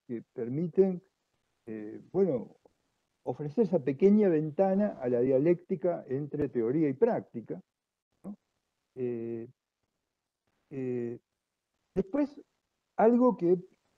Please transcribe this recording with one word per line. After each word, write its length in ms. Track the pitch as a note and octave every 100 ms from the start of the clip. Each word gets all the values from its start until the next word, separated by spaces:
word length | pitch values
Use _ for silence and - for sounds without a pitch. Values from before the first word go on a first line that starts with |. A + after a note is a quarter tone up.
| -
que 160 | A2+ -
permiten, 680 | - A#2 C#3 F3 F#3+ F#3+ F3+ - _ _ _ _ _ -
eh, 340 | A2 G#2+ A2 -
bueno, 460 | F3 F#3+ B2 G2+ - _ _ _ _ _ _
ofrecer 420 | - B2+ D3+ D3 G3
esa 180 | F3
pequeña 440 | C3 C#3 F#3+ G#3 G3+
ventana 680 | D#3 D#3 D3 F#3+ F#3+ G#3 -
a 80 | B2+
la 140 | B2
dialéctica 840 | B2+ C3 D#3 F3 - F3 F3 E3 -
entre 420 | C3 D3 D3 C#3+
teoría 400 | B2 A2+ D3 D3+
y 40 |
práctica, 680 | C3+ A#3 E3 - A#2+ A2 E3+ - _ _ _ _ _
¿no? 120 | F#3+ G#3 _ _ _ _ _ C3
Eh, 520 | B2 A#2 A#2 A#2 A#2+ _ _ _ _ _ _ _ _ _ _ _ _
eh, 480 | C#3 B2+ B2 A#2+ A#2+ _ _ _ _ _ _ _ -
después, 460 | - C#4+ D4 - - _ _ _ _ -
algo 400 | A3 A#3+ B3 G3
que 220 | E3+ F#3 - _ _